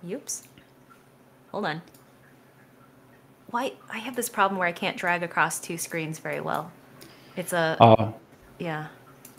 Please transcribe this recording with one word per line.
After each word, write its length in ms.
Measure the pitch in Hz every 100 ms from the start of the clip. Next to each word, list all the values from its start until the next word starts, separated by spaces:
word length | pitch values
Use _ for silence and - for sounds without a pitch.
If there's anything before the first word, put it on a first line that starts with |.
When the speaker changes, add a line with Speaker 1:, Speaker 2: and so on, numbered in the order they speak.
| 170
Speaker 1:
Oops. 340 | 233 - - - - - - - - - - - - -
Hold 140 | - 202
on. 160 | 151 - - - - - - - - - - - - - - - - -
Why, 200 | 240 269 - -
I 80 | 220
have 160 | 226 247
this 100 | 233
problem 280 | - 196 196
where 80 | 180
I 60 |
can't 240 | 170 190 -
drag 260 | 180 175
across 360 | 170 165 156 160
two 180 | - 170
screens 420 | - 170 160 160
very 220 | 156 147
well. 300 | 151 147 165 - - - - - - -
It's 160 | 170
a 240 | 180 160 160
Speaker 2:
Uh, 320 | 117 110 104 - - - - -
Speaker 1:
yeah. 280 | 170 156 156 - - - -